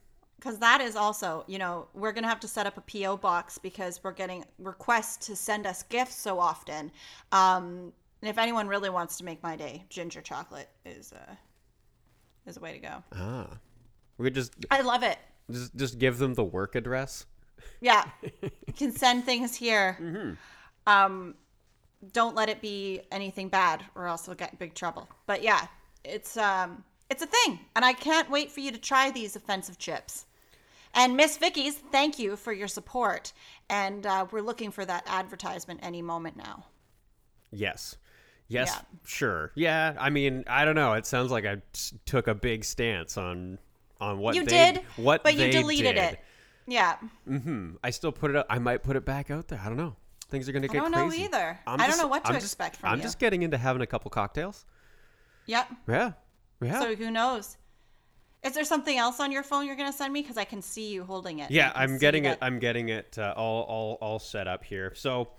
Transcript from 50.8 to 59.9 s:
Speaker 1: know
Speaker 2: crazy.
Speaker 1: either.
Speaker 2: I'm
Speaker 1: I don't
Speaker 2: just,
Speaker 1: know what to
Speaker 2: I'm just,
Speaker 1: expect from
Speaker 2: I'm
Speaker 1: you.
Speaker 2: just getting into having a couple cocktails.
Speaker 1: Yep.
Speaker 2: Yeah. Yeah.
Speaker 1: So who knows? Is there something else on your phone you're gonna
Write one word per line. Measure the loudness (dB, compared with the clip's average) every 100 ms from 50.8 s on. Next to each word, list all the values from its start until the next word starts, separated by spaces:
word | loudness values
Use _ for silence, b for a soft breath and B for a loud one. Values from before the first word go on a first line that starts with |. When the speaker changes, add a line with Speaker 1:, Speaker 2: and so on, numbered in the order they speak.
| 2
Speaker 1:
know | 2 2
Speaker 2:
crazy. | 0
Speaker 1:
either. | -2 -2 -2 -6 -2
Speaker 2:
I'm | 2
Speaker 1:
I |
don't | 2
Speaker 2:
just, | 2
Speaker 1:
know | 2
what | 0 2
to |
Speaker 2:
I'm | 0
just, | -2
Speaker 1:
expect | -6 -6 -2
from | 0
Speaker 2:
I'm | 0
Speaker 1:
you. |
Speaker 2:
just | 0 0
getting | 2 2
into | 2 2
having | 2 2
a | 0
couple | -4 -4
cocktails. | -2 -2 -4 -6 -8 -20 b b b b b b b -2
Speaker 1:
Yep. | 0 0 -4 0
Speaker 2:
Yeah. | 2 2 -2 _ _ _ -6
Yeah. | -2 0
Speaker 1:
So | 0 -2
who | -2
knows? | 0 0 0 -6 -16 _ _ _ _ _ _ _ _
Is | -4
there | -2
something | 0 0 2 2
else | 2 0
on | -2
your | -2
phone | -2 -2 -2
you're | -4
gonna | -6